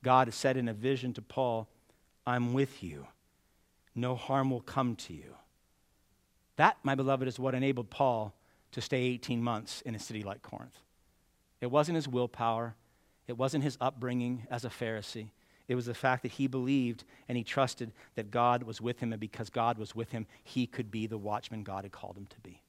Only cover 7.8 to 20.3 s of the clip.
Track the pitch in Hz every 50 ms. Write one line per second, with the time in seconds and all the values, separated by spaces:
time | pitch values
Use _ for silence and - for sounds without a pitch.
7.8 | 120 101 - - 143 131 120 113 107 104 - _ _ _ _ _ _ _ - -
8.8 | 123 - - 131 123 127 123 120 - - 127 117 117 120 117 107 110 - - -
9.8 | - 131 113 107 - - 117 110 104 98 98 - _ - - - 60 - - -
10.8 | - _ _ _ _ _ _ _ _ _ _ _ _ _ _ _ - 123 123 147
11.8 | 151 156 175 160 147 139 123 123 123 117 - - 117 117 113 113 117 117 113 _
12.8 | _ _ _ _ _ _ _ _ _ - 123 117 131 135 131 151 131 143 131 -
13.8 | 127 127 131 127 123 127 123 123 123 123 123 123 110 123 127 120 113 120 - -
14.8 | 123 113 113 110 104 - - 113 107 107 - _ _ _ _ _ _ _ 131 127
15.8 | 120 120 117 - - 135 127 123 - 120 - - 139 135 123 135 123 127 139 139
16.8 | 127 120 117 110 - _ - - - - 131 123 113 - - 139 135 123 - -
17.8 | 123 113 110 - - - _ - 110 104 101 120 120 123 120 123 123 110 113 -
18.8 | 110 120 120 - - 117 113 107 107 107 - - 117 - - 123 113 117 120 110
19.8 | 107 98 - 113 117 - - 113 110 -